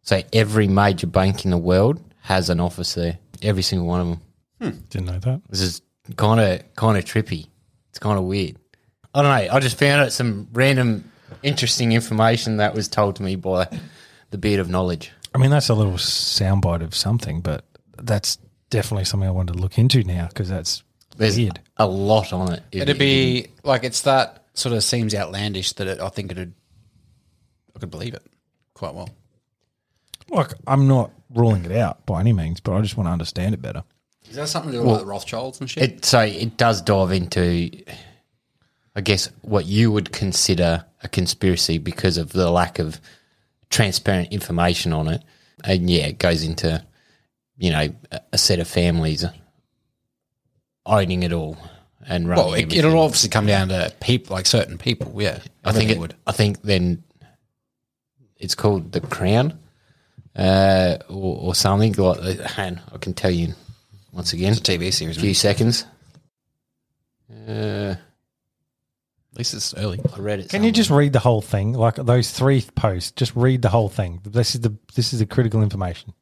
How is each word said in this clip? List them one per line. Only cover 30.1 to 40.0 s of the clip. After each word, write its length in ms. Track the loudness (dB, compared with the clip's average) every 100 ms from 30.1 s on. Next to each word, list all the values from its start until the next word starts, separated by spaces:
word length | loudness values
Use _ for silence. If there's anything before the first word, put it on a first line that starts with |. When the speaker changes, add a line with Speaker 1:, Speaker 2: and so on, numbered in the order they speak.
| -20 -4
Speaker 2:
Like, 220 | -2 -2 -8 0
I'm 180 | 2 4
not 220 | 4 0 _ _
ruling 300 | 2 4 2
it 80 | 0
out 340 | -2 -2 -4
by 140 | -4 0
any 140 | 2
means, 260 | 2 0 -4
but 140 | -2
I 80 | -2
just 160 | -2 -2
wanna 140 | -2
understand 420 | -2 -4 -4 -4
it 80 | -4
better. 220 | -6 -10 -14 _ _ _ _
Speaker 3:
Is 60 |
that 140 | -10 -6
something 220 | -6 -6
to 60 | 0
do 40 |
Speaker 1:
Well, 100 | 4
Speaker 3:
with 60 | 4
the 60 | 0
Rothschilds 540 | -10 -8 -8 -8 -10
and 80 | -10
shit? 140 | 0
Speaker 1:
it, 220 | 0 0
so 140 | 4 4
it 380 | 4 0 -6 2
does 240 | 2 2
dive 300 | 2 2 2
into, 580 | 0 0 0 2 2 -2 -8 -20 -20 -20 _ _ _ _ _ _ _ _
I 60 | -4
guess, 300 | 0 0 0 -10
what 220 | -2 0
you 280 | 2 2 4
would 180 | 2